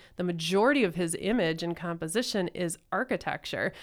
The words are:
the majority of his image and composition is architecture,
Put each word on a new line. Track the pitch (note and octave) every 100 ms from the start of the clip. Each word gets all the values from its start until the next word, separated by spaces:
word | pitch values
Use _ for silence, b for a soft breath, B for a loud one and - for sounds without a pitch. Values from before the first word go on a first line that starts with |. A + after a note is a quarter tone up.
| B B
the |
majority | F3+ F3 D#3+ F#3+ A#3 C#4+
of | G3+ D#3+
his | E3+ E3
image | F#3+ A#3 E3+ D#3+
and | E3+ E3+
composition | F3+ E3+ D#3+ G3 A#3+ G#3+ F3
is | - F3 - -
architecture, | F#3 B3+ F3 D#3 - - - C#3 B